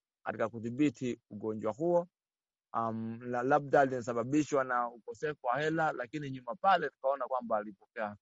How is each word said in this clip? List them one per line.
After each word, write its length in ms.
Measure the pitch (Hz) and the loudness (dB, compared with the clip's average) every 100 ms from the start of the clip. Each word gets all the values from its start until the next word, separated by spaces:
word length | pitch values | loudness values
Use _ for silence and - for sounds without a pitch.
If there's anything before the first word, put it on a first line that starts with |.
| _ _ | _ _
katika 240 | - 113 113 | -8 -4 -4
kudhibiti 720 | 117 113 123 147 143 127 117 - | -4 -6 0 0 0 -6 -6 -10
ugonjwa 420 | 104 110 107 107 | -8 -6 -2 -4
huo. 360 | 117 165 175 175 _ _ _ _ _ _ | -2 2 2 0 _ _ _ _ _ _
Um, 460 | 117 113 113 113 113 | -4 -2 -4 -6 -8
la-, 200 | 123 123 | -6 -2
labda 420 | 127 147 143 147 | 4 4 6 6
linasababishwa 800 | 135 127 120 120 117 147 143 143 | 6 2 -2 -2 2 2 2 0
na 240 | 131 123 120 | 2 0 -2
ukosefu 580 | 120 - 117 151 147 127 | -6 -14 -8 -6 -4 -2
wa 140 | 127 | 0
hela, 320 | 156 160 156 | 0 2 0
lakini 380 | 123 123 151 143 | -2 -6 -8 -8
nyuma 240 | 131 123 | -8 -8
pale 340 | 110 190 180 147 | 0 4 4 2
tukaona 360 | _ 135 139 120 | _ -2 -2 -2
kwamba 300 | 127 117 110 | -4 -2 -2
alipokea 600 | 107 98 _ 120 107 104 | -2 -12 _ -8 -8 -8